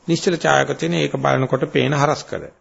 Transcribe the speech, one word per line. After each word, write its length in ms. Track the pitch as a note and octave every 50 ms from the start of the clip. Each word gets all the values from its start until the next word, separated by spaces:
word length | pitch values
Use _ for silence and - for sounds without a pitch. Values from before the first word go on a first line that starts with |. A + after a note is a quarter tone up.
| _
නිශ්චල 280 | - E3+ - - G3+ G3
ඡායාවක 360 | - - D#3+ - C3+ C#3 - -
තියෙන 200 | - E3 E2 E3+
ඒක 220 | E3 D3 C#2 -
බලනකොට 480 | C#3+ - C#2 C2+ - C3 - - B2+ -
පේන 260 | C3+ - D3 B2+ C3 D3
හරස්කඩ. 500 | C#3+ C#3+ D3 D3 D3 - - - E2 D2 - - _